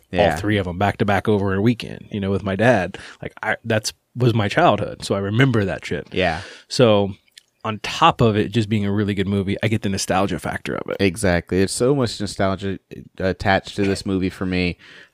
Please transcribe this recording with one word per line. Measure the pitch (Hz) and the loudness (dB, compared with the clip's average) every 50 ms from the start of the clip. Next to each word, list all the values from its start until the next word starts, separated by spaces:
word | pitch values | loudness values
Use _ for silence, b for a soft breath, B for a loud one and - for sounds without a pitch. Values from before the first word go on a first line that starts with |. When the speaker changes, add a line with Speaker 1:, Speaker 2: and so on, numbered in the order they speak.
| - _ | -8 _
Speaker 1:
Yeah. | - 90 101 90 | 0 2 2 2
Speaker 2:
all | 78 82 | 2 0
three | 104 104 104 101 | 0 0 0 0
of | 90 90 | 0 -2
'em | 87 90 | -2 0
back | 101 101 - - | 0 0 0 0
to | 110 | 0
back | 101 101 95 - 110 | 2 0 2 2 2
over | 107 98 98 98 95 | 0 2 0 0 0
a | 98 | 2
weekend, | 104 120 117 - - 53 52 - - - | 2 2 0 0 -4 -12 -12 -14 -12 -10
you | - 104 | -8 -4
know, | 98 95 | -2 -2
with | 98 92 95 | -2 -2 -2
my | 98 95 | -2 0
dad. | 95 110 123 120 98 87 90 - - B B B B | 2 4 4 4 4 0 -4 -8 -12 B B B B
Like, | - - - - | -14 -14 -12 -8
I, | - 110 - - - | -6 -4 -4 -4 -2
that's, | 113 110 107 - - - _ _ _ - | -2 -2 -2 -2 -4 -10 _ _ _ -4
was | 117 123 120 110 | 0 2 2 2
my | 113 101 104 | 2 0 0
childhood. | - 151 175 156 107 95 - - - - - | 2 4 4 4 4 2 0 -6 -8 -8 -4
So | - 107 | -2 -2
I | 98 | -2
remember | 98 101 107 120 139 135 113 110 101 | -2 0 2 4 4 4 4 2 0
that | 90 78 - - | 0 -2 -6 -6
shit. | - 92 80 - - | -6 -6 -6 -8 -6
Speaker 1:
Yeah. | - 92 92 85 80 85 B B B B B B | -2 0 0 0 0 -2 B B B B B B
Speaker 2:
So | - - 127 110 107 101 101 98 98 - _ _ _ - - _ _ _ - | 2 4 6 6 6 4 2 0 -4 -10 _ _ _ -20 -20 _ _ _ -8
on | 110 107 101 | -6 -6 -6
top | - - - - 160 165 - - | -8 -6 0 2 4 4 4 4
of | 123 113 101 | 4 2 4
it | 107 - 98 | 2 0 0
just | 107 120 104 101 | 0 -2 0 0
being | 113 104 101 | 0 0 0
a | 101 | 0
really | 98 107 104 101 101 | 0 0 0 0 0
good | 98 92 98 | -2 -2 0
movie, | 101 101 92 98 95 - | 0 -2 0 -2 -2 -2
I | - 104 | -2 0
get | 110 107 | 0 0
the | - 101 | -2 -2
nostalgia | 98 98 - - 90 95 101 95 87 - | -4 -4 -2 0 0 0 0 0 -2 -4
factor | - - - - - 71 60 | -6 -6 -8 -8 -8 -8 -8
of | 50 50 50 | -6 -6 -6
it. | - - | -2 0
Speaker 1:
Exactly. | 98 98 82 113 104 92 87 85 - - 90 92 | 0 0 0 0 0 2 2 0 0 0 0 2
There's | 98 90 | 2 0
so | - - 123 131 147 | 0 0 2 2 2
much | 139 120 104 - - | 2 0 -2 -2 -6
nostalgia | 104 92 - - 101 95 95 90 98 98 92 - _ - - - - - _ - | -8 -6 -4 -2 -2 -2 -2 -2 -4 -6 -6 -8 _ -16 -18 -18 -18 -14 _ -4
attached | 92 95 87 - - 104 95 92 - - - | -2 -2 -2 -2 0 2 2 2 0 -2 -4
to | 104 101 | -2 0
this | 98 98 - - | 0 0 -2 -2
movie | 101 95 92 92 92 | -2 -2 0 -2 -2
for | - - 95 | -4 -4 -4
me. | 92 92 90 90 87 82 - B B B B B B | -2 0 0 0 -2 -4 -6 B B B B B B